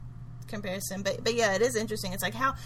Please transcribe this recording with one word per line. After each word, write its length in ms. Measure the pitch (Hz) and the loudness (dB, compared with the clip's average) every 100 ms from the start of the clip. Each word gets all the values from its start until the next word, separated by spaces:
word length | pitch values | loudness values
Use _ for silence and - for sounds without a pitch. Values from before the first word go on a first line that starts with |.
| - - - - - | -10 -10 -12 -10 -8
comparison, 540 | 214 202 196 - 190 | -6 -4 -4 -4 -2
but, 200 | 196 185 | 0 2
but 100 | 226 | 2
yeah, 200 | 233 220 | 4 4
it 80 | 190 | 6
is 140 | 247 220 | 4 2
interesting. 380 | 214 214 190 | 0 -2 -2
It's 100 | 190 | -2
like, 100 | 180 | -2
how, 200 | 220 269 - | 0 0 0